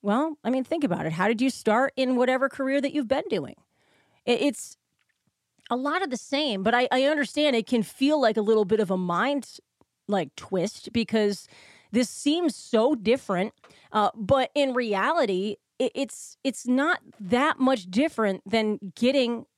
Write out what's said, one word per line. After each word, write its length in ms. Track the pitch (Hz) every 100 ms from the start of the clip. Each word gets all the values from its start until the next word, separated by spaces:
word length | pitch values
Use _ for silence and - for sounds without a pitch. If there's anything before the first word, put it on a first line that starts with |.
Well, 360 | 202 220 311 302
I 80 | -
mean, 140 | 262
think 180 | 247 339
about 240 | 285 170 160
it. 60 |
How 160 | 160 196
did 120 | 226
you 100 | 262
start 420 | - - 214 269
in 220 | - 254 254
whatever 320 | 247 262 262
career 320 | - 269 277
that 120 | 277
you've 140 | 302 233
been 220 | 262 403
doing? 260 | 202 143 - _ _ _ _ _ _
It, 160 | - 240
it's 340 | 285 226 - - _ _ _ _ _ _ _ _ -
a 60 | 247
lot 260 | 277 330
of 80 | 370
the 60 | 247
same, 480 | - 277 302 202
but 100 | 196
I, 140 | 240 247
I 140 | 254
understand 500 | 269 311 269 - 302
it 140 | 240 -
can 160 | 240
feel 360 | 196 - 269 302
like 160 | 247 214
a 60 |
little 220 | 208 220
bit 160 | 196 208
of 100 | 196
a 60 | 185
mind, 500 | 180 170 233 285 - - _ _ _ _ -
like, 260 | 202 165
twist 580 | - - 190 190 - -
because 540 | - 226 220 208 202 - - - - _
this 200 | 220 247
seems 440 | - - 320 349
so 400 | - - 220 233
different, 600 | 294 202 233 - 185 208 - - - _
uh, 180 | 214 208
but 360 | - 202 269 254
in 200 | - 277
reality, 840 | 247 240 196 226 330 240 185 202 202 _ _
it, 120 | 262
it's, 420 | - 277 - - -
it's 220 | 277 - 233
not 340 | 254 302 349 - -
that 400 | 190 240 285 -
much 320 | 262 262 180
different 520 | 185 311 - 214 190
than 480 | - 220 214 208 196
getting 520 | - 240 277 240 233 -